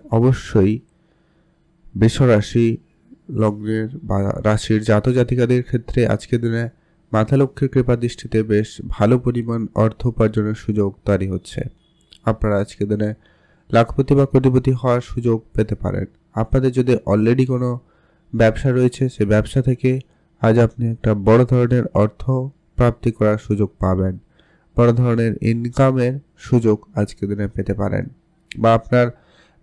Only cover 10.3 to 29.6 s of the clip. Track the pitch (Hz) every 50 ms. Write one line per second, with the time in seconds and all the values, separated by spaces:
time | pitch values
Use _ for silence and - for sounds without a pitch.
10.3 | 107 113 104 107 107 - - - 104 107 101 98 95 _ - - 101 92 95 95
11.3 | 92 90 - - - - - 123 - _ _ _ _ _ _ _ _ _ - 113
12.3 | 110 - - 107 104 98 104 - - - 101 101 107 104 107 107 107 - _ _
13.3 | _ _ _ _ _ _ _ - - 117 117 - - - 135 - 143 139 139 135
14.3 | - 131 127 131 127 127 127 131 131 120 - 127 120 123 120 - - 123 117 120
15.3 | 113 110 - _ - - 107 104 104 - - 92 92 95 95 - _ _ _ _
16.3 | - 110 113 - - 131 131 131 123 131 123 127 120 110 - - 101 104 107 113
17.3 | 123 131 131 127 131 123 123 123 120 123 _ _ _ _ _ _ _ _ _ -
18.3 | - 113 113 110 110 - - 135 123 127 127 123 - - 135 127 - - 107 101
19.3 | 107 107 110 - - 139 123 131 127 - - 127 127 131 - _ _ _ _ _
20.3 | _ - - 113 110 120 117 113 - - 117 113 113 - - 110 107 101 95 107
21.3 | 113 120 127 117 131 123 123 120 123 123 110 - - - 104 107 - - - -
22.3 | 131 131 131 139 - _ _ _ - - 123 120 117 - - 120 110 - 110 107
23.3 | 107 107 - - 110 101 104 95 _ - 101 92 92 92 95 95 92 98 _ _
24.3 | _ _ _ _ _ _ _ _ - - 120 120 117 117 123 123 117 117 117 117
25.3 | 101 - - 110 113 117 117 120 123 - 135 131 131 131 120 123 131 139 - _
26.3 | _ _ - - 131 120 113 110 107 107 - _ - - 104 - - - 104 98
27.3 | 101 101 104 98 - - 101 104 98 92 98 101 98 101 95 - - _ _ _
28.3 | _ _ _ - - - 110 113 113 113 - - 127 123 123 120 - _ _ _
29.3 | _ _ _ _ _ _